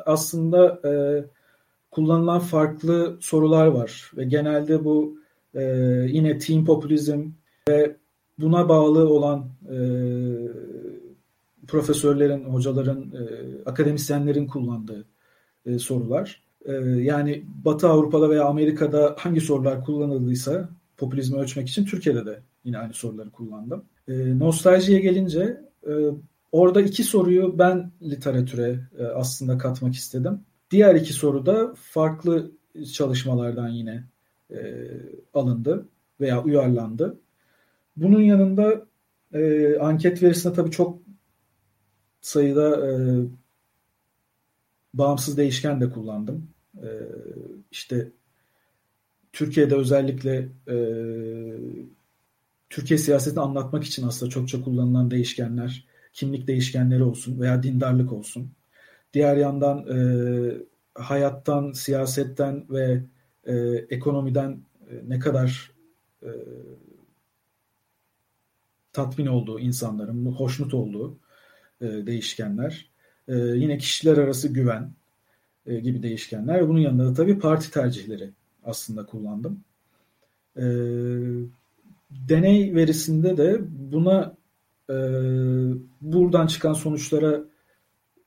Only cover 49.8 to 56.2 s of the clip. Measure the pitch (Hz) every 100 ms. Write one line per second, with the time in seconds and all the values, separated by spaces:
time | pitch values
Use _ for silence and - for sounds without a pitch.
49.8 | 131 139 135 127 131 131 131 - - 120
50.8 | 117 113 113 113 113 113 113 113 123 123
51.8 | - _ _ _ _ _ _ _ _ -
52.8 | 131 151 - 139 131 151 139 139 131 151
53.8 | 151 - 123 120 123 131 127 131 127 123
54.8 | 123 127 123 123 123 - 117 120 123 127
55.8 | - _ _ -